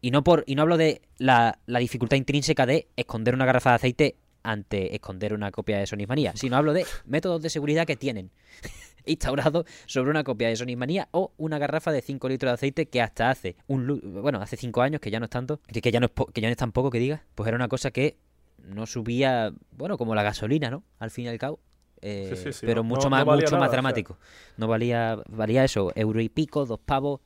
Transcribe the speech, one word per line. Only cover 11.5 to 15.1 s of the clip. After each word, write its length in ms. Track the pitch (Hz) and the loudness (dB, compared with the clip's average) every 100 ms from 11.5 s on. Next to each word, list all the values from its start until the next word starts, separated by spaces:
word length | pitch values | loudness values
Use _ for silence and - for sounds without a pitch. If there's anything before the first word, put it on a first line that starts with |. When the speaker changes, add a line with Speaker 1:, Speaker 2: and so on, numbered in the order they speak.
| 151 | -2
Speaker 1:
garrafa 320 | 143 151 165 | -2 -2 -2
de 120 | 147 | -2
cinco 260 | - 139 131 | -4 -6 -4
litros 220 | 131 131 | -2 0
de 40 | |
aceite 320 | 120 139 139 156 | 0 -2 -2 -2
que 140 | 123 | 0
hasta 300 | 113 - 117 | -2 0 0
hace 260 | 131 92 - _ | 0 -6 -10 _
un 200 | 135 123 | -4 -2
lu-, 140 | 143 101 95 | -4 -4 -4
bueno, 180 | 131 120 | -2 -2
hace 140 | 104 - | -4 -8
cinco 240 | 120 113 | -4 0
años, 180 | 131 151 | 0 0
que 100 | - | -4